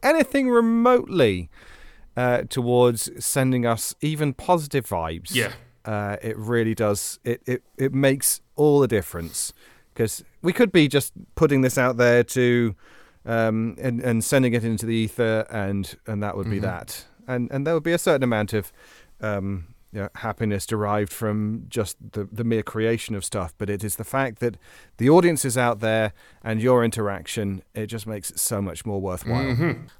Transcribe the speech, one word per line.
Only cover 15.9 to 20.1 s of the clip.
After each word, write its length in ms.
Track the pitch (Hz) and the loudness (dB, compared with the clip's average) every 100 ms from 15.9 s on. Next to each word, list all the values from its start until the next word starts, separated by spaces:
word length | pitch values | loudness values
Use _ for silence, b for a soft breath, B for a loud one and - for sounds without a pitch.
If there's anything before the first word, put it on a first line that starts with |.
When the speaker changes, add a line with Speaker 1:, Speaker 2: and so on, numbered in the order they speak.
| - - | -10 -8
Speaker 1:
and 160 | 104 | -6
that 160 | 104 92 | -4 -6
would 120 | 110 | -4
be 80 | 98 | -4
Speaker 2:
Mm-hmm. 80 | 92 | -4
Speaker 1:
that. 400 | 90 - - - _ - | -6 -10 -16 -18 _ -8
And, 220 | 123 120 | -4 -4
and 160 | 139 147 | -4 -2
there 80 | |
would 80 | 165 | -2
be 100 | 165 | 0
a 40 | 170 | 0
certain 260 | 185 139 | 2 2
amount 300 | 127 107 104 | 2 2 0
of, 180 | 107 - b b b b - | -2 -4 b b b b -8
um, 480 | 107 101 98 95 82 - _ | -4 -4 -4 -6 -10 -20 _
you 100 | 104 | -10
know, 80 | 101 | -10